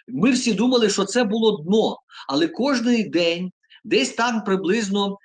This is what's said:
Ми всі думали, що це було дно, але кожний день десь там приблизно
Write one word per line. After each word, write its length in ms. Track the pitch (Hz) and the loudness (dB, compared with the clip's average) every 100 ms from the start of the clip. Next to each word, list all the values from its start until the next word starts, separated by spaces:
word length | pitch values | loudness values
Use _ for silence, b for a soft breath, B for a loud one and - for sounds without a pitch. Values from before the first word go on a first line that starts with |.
| - | -10
Ми 220 | 127 220 | 0 2
всі 220 | 254 240 | 2 0
думали, 380 | 190 240 254 214 | 0 2 2 2
що 140 | 202 | 0
це 200 | 190 247 | -2 0
було 380 | 240 220 220 170 | 0 2 0 0
дно, 340 | 156 220 156 101 _ B B | 0 2 2 -2 _ B B
але 200 | 139 165 | -2 -2
кожний 600 | - 262 262 226 240 175 | 0 0 0 2 0 0
день 420 | 160 170 170 180 - b b | 0 0 -2 -6 -12 b b
десь 260 | - 214 262 | -2 0 0
там 340 | - 233 226 | 0 -2 0
приблизно 760 | 202 190 160 226 208 202 202 196 | -2 -2 0 -2 0 -2 -2 -6